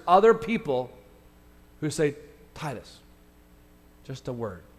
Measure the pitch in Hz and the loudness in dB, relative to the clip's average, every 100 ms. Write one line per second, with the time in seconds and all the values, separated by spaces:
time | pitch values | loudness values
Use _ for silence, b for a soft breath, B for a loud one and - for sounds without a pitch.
0 | - 185 226 220 - 226 147 127 127 - | 4 6 6 4 0 -4 -2 -4 -4 -12
1 | - - - - - - - - 156 151 | -20 -20 -20 -20 -20 -20 -20 -8 -6 0
2 | 147 143 - - - - 151 110 - - | -2 -2 -14 -20 -20 -12 -10 -10 -14 -20
3 | - - - - - - - - - - | -20 -20 -20 -20 -20 -20 -20 -20 -20 -20
4 | - 135 - 123 113 90 - | -16 -12 -10 -8 -8 -10 -18